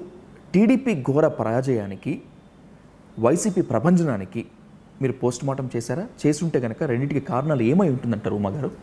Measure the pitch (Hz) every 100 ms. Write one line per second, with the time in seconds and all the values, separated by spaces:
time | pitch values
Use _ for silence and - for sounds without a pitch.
0 | - - - - - 180 220 262 240 170
1 | 123 139 156 - 110 117 131 120 101 95
2 | - 180 - - - - - - - -
3 | - - 113 170 220 180 - 117 147 180
4 | 165 107 92 120 - - - - - -
5 | 131 120 120 127 139 135 127 117 117 131
6 | 226 - 143 151 165 147 120 110 156 120
7 | 139 143 - 123 151 143 117 170 185 123
8 | 120 107 110 104 101 90 139 -